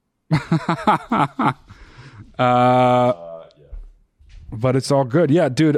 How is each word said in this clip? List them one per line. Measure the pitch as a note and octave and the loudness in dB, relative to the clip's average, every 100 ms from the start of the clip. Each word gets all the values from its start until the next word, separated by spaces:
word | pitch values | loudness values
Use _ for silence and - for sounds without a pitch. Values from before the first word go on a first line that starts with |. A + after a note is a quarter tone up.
| _ _ - | _ _ -4
<laughs> | D3+ - D#3+ - E4 - F3+ - A3 C#3 - A#3 - - - - - C#3 G2+ G#2+ - | -4 -2 -4 -2 -4 -2 -2 -2 -2 -2 -2 -4 -4 -12 -20 -20 -20 -20 -20 -12 -2
Uh, | B2 B2 B2 B2+ B2 B2 B2 E2+ E2+ E2 D#2 _ C#2+ - - _ _ _ - - - | 0 2 4 4 4 2 0 -2 -8 -18 -20 _ -20 -18 -18 _ _ _ -20 -20 -16
but | A2 B2+ | -4 -2
it's | C3 - | 0 0
all | C#3 | 0
good. | C3 C#3+ D#3 | 0 0 2
Yeah, | E3+ D3 | 2 2
dude. | B2 D#3 | 2 2